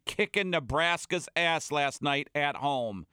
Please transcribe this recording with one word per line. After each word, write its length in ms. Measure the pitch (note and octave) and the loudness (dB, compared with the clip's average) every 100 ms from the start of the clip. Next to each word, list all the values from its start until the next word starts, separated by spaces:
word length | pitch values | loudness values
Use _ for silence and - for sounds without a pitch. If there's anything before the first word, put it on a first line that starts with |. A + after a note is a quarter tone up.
| - | -6
kicking 440 | - - G3+ F#3 | -2 0 0 0
Nebraska's 800 | E3+ A#2+ C#3 E3+ E3+ - F3 - | -2 0 2 2 0 -2 -4 -2
ass 380 | - E3+ D#3+ - | 0 2 2 0
last 280 | D3 C#3+ - | 0 0 0
night 280 | D3 C#3+ D3 | 0 0 0
at 220 | D3 C#3+ - | 0 0 0
home? 480 | C#3 C3+ A#2 G2 E2 | -2 -2 -4 -6 -12